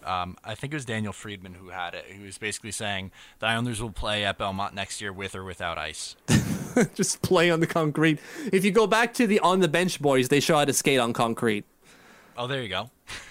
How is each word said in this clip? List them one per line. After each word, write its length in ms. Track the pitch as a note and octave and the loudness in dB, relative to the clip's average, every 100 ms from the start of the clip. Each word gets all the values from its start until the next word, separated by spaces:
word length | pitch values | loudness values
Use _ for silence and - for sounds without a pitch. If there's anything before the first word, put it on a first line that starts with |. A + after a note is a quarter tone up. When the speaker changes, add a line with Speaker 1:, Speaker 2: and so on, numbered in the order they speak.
| - | -6
Speaker 1:
Um, 300 | F#2 F2+ F2+ | -4 -6 -10
I 120 | - A2 | -14 -10
think 180 | C#3 | -8
it 20 | D3+ | -8
was 80 | |
Daniel 300 | B2 A2 G#2 | -6 -4 -4
Friedman 400 | G2+ A2 G2+ F#2 | -8 -12 -14 -14
who 160 | F2+ F#2+ | -18 -14
had 240 | F2+ F2 | -8 -8
it. 100 | F2 D#2 | -8 -14
He 100 | G2 | -16
was 160 | G2 F#2+ | -16 -8
basically 340 | G#2+ G2+ A2 | -6 -6 -8
saying 400 | G2 G#2+ G2 F#2+ - - - | -8 -4 -6 -8 -14 -20 -6
the 60 | A2 | -2
Islanders 360 | A2+ A#2+ G#2+ | 0 -2 -4
will 80 | A2+ | -8
play 320 | - A2+ G#2 G2+ | -6 -4 -2 -2
at 120 | G2 | -2
Belmont 360 | G2+ F#2+ G2 F#2+ | -4 -4 -6 -6
next 240 | G2 - | -8 -8
year 140 | G#2 | -8
with 220 | F#2+ G2 F#2+ | -8 -8 -8
or 100 | F#2 | -12
without 320 | F2+ F2 E2 | -8 -6 -4
ice. 400 | D2+ D#2+ - - - - - - | -6 -8 -12 -8 2 2 2 -6
<laughs> 400 | - - G3+ - | -2 0 0 0
Speaker 2:
Just 260 | F#3+ - | -4 -2
play 280 | - F#3 E3+ | 2 4 6
on 120 | E3 | 4
the 40 | E3 | 2
concrete. 540 | E3+ D#3 C#3+ D#3+ D3+ - - C#4 | 0 0 2 2 2 -4 -10 0
If 140 | F#3+ G3 | 2 4
you 60 | |
go 160 | F#3+ G#3+ | 4 4
back 260 | A3 A#3 | 4 2
to 120 | - A#3 | 4 4
the 140 | G3+ | 4
On 220 | E3+ F#3+ | 4 4
the 80 | F3 | 4
Bench 320 | E3 F#3 - | 4 0 0
boys, 260 | C#3+ C3+ B2 | 2 4 4
they 140 | D3 | 4
show 160 | - D#3 | 4 4
how 80 | C#3+ | 4
to 80 | |
skate 260 | B2+ - C3+ | 2 4 4
on 140 | A#2 | 2
concrete. 500 | A2+ A#2 A2+ A#2+ G#2 - _ _ - - - - - | 2 0 2 0 0 -4 _ _ -20 -20 -20 -18 -10
Speaker 1:
Oh, 100 | B2 | -6
there 140 | C#3 | -6
you 60 | A#2 | -6
go. 240 | F#2 A#2 _ - - - | -6 -8 _ -16 -16 -16